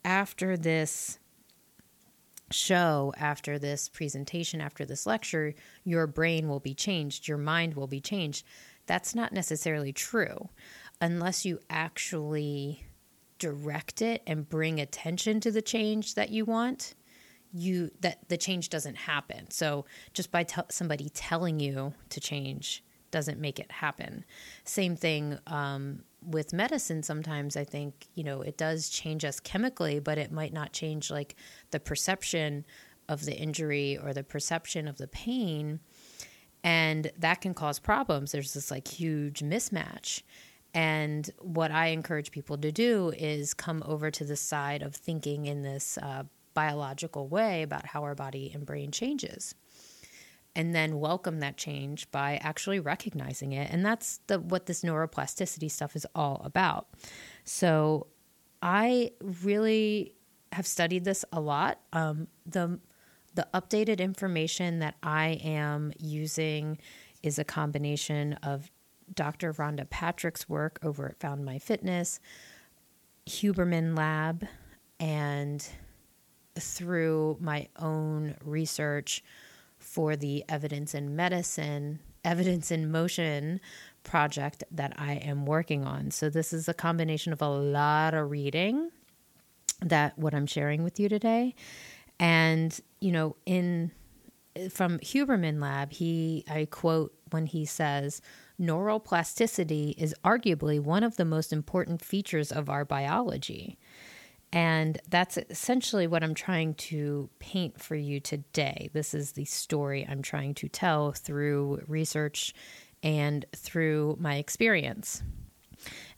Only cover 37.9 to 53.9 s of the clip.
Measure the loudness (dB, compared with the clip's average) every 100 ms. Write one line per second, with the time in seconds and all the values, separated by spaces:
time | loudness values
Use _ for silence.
37.9 | 2 2 0 0 -4 -4 -6 -6 -6 -8
38.9 | -4 -2 0 -2 -2 -2 0 0 -4 -4
39.9 | -8 -6 -8 -8 -20 -20 -20 _ 2 4
40.9 | 4 0 -2 -4 -8 -4 0 2 4 2
41.9 | 2 -2 -4 -4 -8 -8 -4 -2 2 4
42.9 | 4 2 0 -2 -2 -4 -4 -4 -4 -2
43.9 | -2 -2 -4 -4 -4 -2 -2 -2 -2 -6
44.9 | -8 -4 -2 -2 -2 -2 -4 -4 -4 -6
45.9 | -6 -6 -6 -8 _ _ 0 2 0 -4
46.9 | -6 -8 -6 -2 2 2 2 -2 -4 -6
47.9 | -6 -4 -6 -6 -8 -8 -8 -6 -6 -4
48.9 | -4 -2 -2 -4 -8 -10 -12 _ -20 -20
49.9 | -20 -20 -20 -20 -20 _ -2 0 2 2
50.9 | 2 0 0 -2 -2 -4 -4 -6 -6 -6
51.9 | -8 -6 -2 0 0 -2 -4 -2 0 0
52.9 | -2 -4 -6 -6 -6 -4 -2 0 2 2